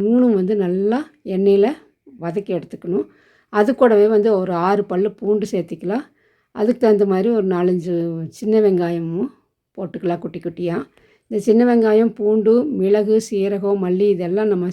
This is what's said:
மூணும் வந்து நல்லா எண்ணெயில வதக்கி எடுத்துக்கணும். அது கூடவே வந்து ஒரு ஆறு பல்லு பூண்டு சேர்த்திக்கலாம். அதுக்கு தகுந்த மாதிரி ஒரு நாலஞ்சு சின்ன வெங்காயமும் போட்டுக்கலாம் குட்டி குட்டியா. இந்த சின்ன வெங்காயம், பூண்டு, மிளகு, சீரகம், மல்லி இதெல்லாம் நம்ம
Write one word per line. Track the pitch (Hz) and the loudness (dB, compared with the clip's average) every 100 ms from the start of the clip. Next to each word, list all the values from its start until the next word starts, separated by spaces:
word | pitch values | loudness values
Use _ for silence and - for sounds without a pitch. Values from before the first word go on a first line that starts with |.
மூணும் | 202 240 247 208 | 0 2 2 2
வந்து | 185 208 | 0 -2
நல்லா | 180 185 202 240 302 _ - 190 | -2 -2 -2 -2 -6 _ -8 -2
எண்ணெயில | 196 202 208 311 _ _ _ 254 | 2 4 2 -2 _ _ _ -12
வதக்கி | 170 170 202 175 | -8 -8 -6 -8
எடுத்துக்கணும். | 131 - 175 190 - _ _ _ _ 208 | -8 -14 -6 -6 -6 _ _ _ _ 0
அது | 214 262 | 0 4
கூடவே | 254 208 208 | 4 6 4
வந்து | 214 214 202 | 4 2 0
ஒரு | 185 180 175 | -2 -2 0
ஆறு | 202 202 | 0 -2
பல்லு | 180 208 - | -2 -2 -4
பூண்டு | 202 208 214 | -2 -2 -2
சேர்த்திக்கலாம். | 196 170 165 180 220 302 _ _ _ _ - | -6 -6 -8 -6 -6 -8 _ _ _ _ -4
அதுக்கு | 208 240 | -2 2
தகுந்த | 226 208 202 | 2 4 2
மாதிரி | 185 202 226 | 0 0 0
ஒரு | 190 | 0
நாலஞ்சு | 180 180 180 170 170 170 165 160 - | 0 0 -2 -2 -4 -4 -6 -10 -8
சின்ன | 214 220 | 0 2
வெங்காயமும் | 208 185 170 170 165 170 254 - _ _ _ - | 4 2 0 -4 -6 -6 -6 -8 _ _ _ -14
போட்டுக்கலாம் | 190 170 180 170 | -12 -8 -6 -6
குட்டி | 170 170 | -8 -10
குட்டியா. | 170 165 175 175 277 _ _ _ _ | -12 -8 -6 -6 -8 _ _ _ _
இந்த | 214 196 | -6 2
சின்ன | 220 247 | 4 4
வெங்காயம், | 233 220 214 226 220 | 4 4 4 2 0
பூண்டு, | 208 220 214 233 294 208 | 0 2 4 2 2 -2
மிளகு, | 190 208 208 220 220 | 0 2 2 0 0
சீரகம், | 202 196 202 202 202 185 | -4 -2 -2 -2 -2 0
மல்லி | 185 208 185 | 0 2 0
இதெல்லாம் | 175 190 214 | -2 -2 0
நம்ம | 190 175 | 0 -2